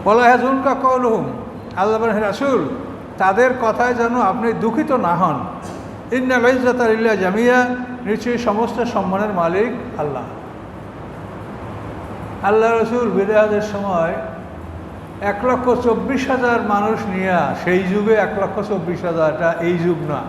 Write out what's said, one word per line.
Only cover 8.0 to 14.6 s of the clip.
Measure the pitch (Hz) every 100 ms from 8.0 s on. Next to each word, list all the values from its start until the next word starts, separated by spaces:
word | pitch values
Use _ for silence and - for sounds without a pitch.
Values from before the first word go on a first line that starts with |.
নিশ্চয়ই | 190 214 240 240
সমস্ত | 233 208 233 -
সম্মানের | 233 208 185 190 214
মালিক | 190 170 185 233 123 - -
আল্লাহ।" | 151 131 120 - - - - - - - - - - - - - - - - - - - - -
আল্লাহ | 196 220 226
রসুল | 226 220 240 233
বিদায় | 190 196 214 214
হজের | 208
সময় | 208 202 202 175 165 - - - - -